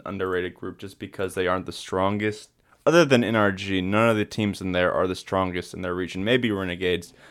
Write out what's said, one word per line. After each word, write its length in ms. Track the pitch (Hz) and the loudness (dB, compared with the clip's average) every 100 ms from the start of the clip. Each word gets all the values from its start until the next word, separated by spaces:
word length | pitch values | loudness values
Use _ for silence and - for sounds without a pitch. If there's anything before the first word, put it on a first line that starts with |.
| - | -10
underrated 480 | 98 92 90 90 | -6 -2 -2 -4
group 240 | 90 92 87 | -6 -12 -12
just 220 | 98 - | -16 -14
because 340 | 101 - 95 | -12 -6 -4
they 140 | 92 90 | -2 0
aren't 180 | 92 87 | 0 -4
the 60 | |
strongest. 800 | - - 95 95 104 107 104 - _ _ _ - | -10 -6 0 0 0 -2 -4 -10 _ _ _ 4
Other 180 | 165 | 6
than 200 | 151 123 | 6 4
N 120 | 107 113 | 4 2
R 160 | 104 | 2
G, 300 | 95 98 95 | 0 -2 -2
none 280 | 92 104 117 | 0 2 4
of 80 | 107 | 2
the 80 | 104 | 0
teams 360 | - 104 95 | -2 -2 -2
in 120 | 95 | -2
there 200 | 90 90 | 2 2
are 140 | 76 92 | 2 0
the 80 | 90 | -2
strongest 580 | - 95 92 90 87 | -4 0 0 -2 -8
in 80 | 87 | -8
their 140 | 90 90 | -6 -4
region. 280 | 87 92 | -6 -4
Maybe 280 | 101 127 120 | 0 2 2
Renegades, 600 | 98 95 87 90 87 - - - | -2 -2 -2 0 0 -4 -18 -20